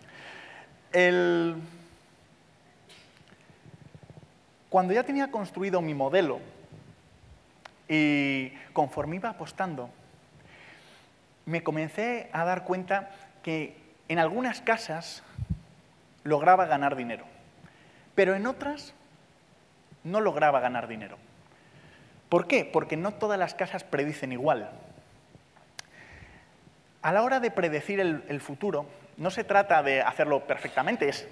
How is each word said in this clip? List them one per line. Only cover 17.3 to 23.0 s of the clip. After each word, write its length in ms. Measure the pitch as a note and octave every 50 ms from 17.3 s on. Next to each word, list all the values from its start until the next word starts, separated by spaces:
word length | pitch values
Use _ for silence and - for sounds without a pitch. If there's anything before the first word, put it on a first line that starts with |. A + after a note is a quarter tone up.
| - - - - - - - - - - - - - - - - -
pero 200 | G3 G3 F3+ F#3+
en 120 | G3 G#3
otras 460 | B3+ B3+ - C#4+ C#4+ D4 D4 - - - - _ _ - _ _ _ _ _ _ _ _ _ _ _ _ _ _ _ - - -
no 160 | D#3+ F#3 A3
lograba 400 | G#3+ F#3+ D3 D3+ D3+ D3+ C#3 B2+
ganar 260 | B2 B2 B2+ A#2+ A2+
dinero. 300 | A2+ A2+ A2 G#2 F#2+ - - - - - - - - - - - - - - - - - - - - - - - _
¿Por 180 | E3+ F3 F3
qué? 180 | - C#4+ A#3 D3
Porque 320 | - - D#3+ - - D#3
no 180 | D#3